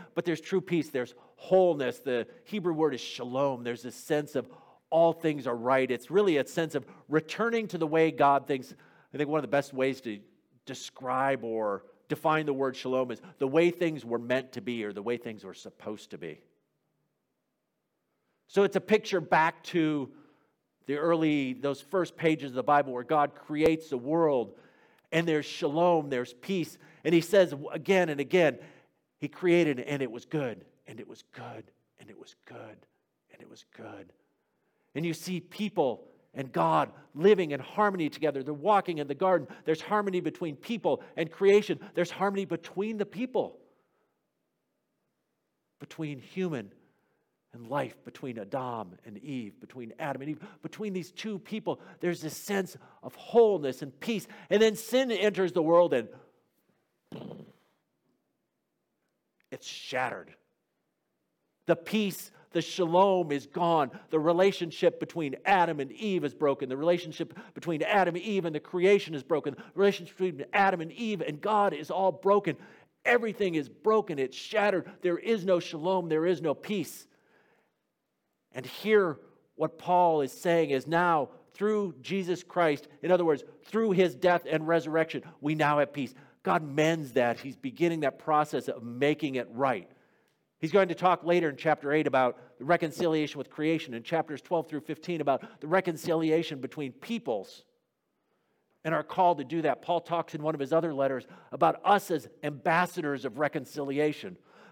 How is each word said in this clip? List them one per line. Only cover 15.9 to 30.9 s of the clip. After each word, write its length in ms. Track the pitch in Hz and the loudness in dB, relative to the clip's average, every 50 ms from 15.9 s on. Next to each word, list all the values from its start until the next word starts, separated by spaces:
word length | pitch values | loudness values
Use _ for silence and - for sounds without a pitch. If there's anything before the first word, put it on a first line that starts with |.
| 107 101 - - | -12 -12 -12 -16
to 80 | - 85 | -16 -12
be. 220 | 87 82 76 - _ _ _ _ _ _ _ _ _ _ _ _ _ _ _ _ _ _ _ _ _ _ _ _ _ _ _ _ _ _ _ _ _ _ _ _ _ _ _ _ _ _ - | -12 -12 -12 -14 _ _ _ _ _ _ _ _ _ _ _ _ _ _ _ _ _ _ _ _ _ _ _ _ _ _ _ _ _ _ _ _ _ _ _ _ _ _ _ _ _ _ 2
So 120 | 190 202 | 2 2
it's 120 | 190 - | 4 2
a 60 | 190 - | 0 0
picture 400 | - 214 214 - - - 185 160 | 2 2 2 2 2 -2 -2 0
back 420 | - - 160 160 165 - - - | 2 2 4 4 2 0 -4 -10
to 460 | - - 175 160 156 151 147 135 123 - - - _ _ _ _ _ _ _ _ _ _ _ _ | -4 0 0 2 2 0 -2 -4 -6 -10 -18 -20 _ _ _ _ _ _ _ _ _ _ _ _
the 120 | - 135 | -6 -6
early, 580 | 147 151 170 170 165 160 156 151 147 139 131 127 | -2 0 2 2 2 2 2 2 2 0 -2 -4
those 260 | - - 143 139 135 | -4 -4 -4 -4 -4
first 380 | - - - 190 175 156 - - | -6 -4 -2 -2 -2 -2 -4 -2
pages 320 | - 156 160 147 131 143 | 0 0 0 0 -2 -6
of 40 | 123 | -6
the 80 | 127 123 | -4 2
Bible 300 | 135 147 143 143 131 127 | 4 4 4 4 2 -2
where 100 | 123 123 | -6 -4
God 320 | - 156 151 147 139 - | 0 2 2 2 2 -2
creates 540 | - - - 151 147 156 156 160 160 160 - | -6 -12 -8 -2 2 4 4 2 2 -2 -6
the 80 | 143 | -6
world 640 | 123 120 135 156 165 165 156 143 127 113 101 - - - _ _ _ _ _ _ _ _ - | -6 -4 0 0 2 2 4 2 2 0 -4 -8 -20 -20 _ _ _ _ _ _ _ _ -2
and 160 | - 160 170 | -2 0 0
there's 200 | 170 156 151 143 | 2 0 0 -2
shalom, 640 | - - - - 156 143 160 170 180 175 160 151 143 | -4 -8 -4 -4 -2 2 2 4 4 4 2 2 0
there's 240 | 139 123 123 123 - | -2 -4 -4 -6 -10
peace. 420 | - - - 196 190 156 - - - _ - - _ - | -14 -8 -4 -4 -2 -4 -4 -8 -18 _ -20 -16 _ 0
And 120 | 156 170 | 4 4
he 80 | 170 160 | 4 4
says 320 | - - 202 185 165 139 139 147 - - | 6 6 6 6 6 2 -8 -10 -10 -10
again 380 | 165 147 - 196 185 180 165 | -6 -2 2 2 2 2 2
and 100 | 151 139 | 0 -4
again, 380 | 143 123 - 185 170 147 127 120 - - - - _ _ _ _ _ _ _ | -2 2 4 4 4 4 2 0 -8 -20 -20 -20 _ _ _ _ _ _ _
he 100 | - - | -10 -10
created 540 | 143 - - - 180 170 175 170 151 143 123 | -10 -8 -2 2 4 4 4 4 4 0 -2
and 220 | - - 147 139 135 | -4 -6 -6 -4 -4
it 80 | 123 | -6
was 160 | 110 120 117 | -8 -10 -12
good, 400 | - - 156 143 123 107 92 90 _ _ _ _ | -6 -6 -4 -4 -4 -6 -10 -14 _ _ _ _
and 140 | - | -20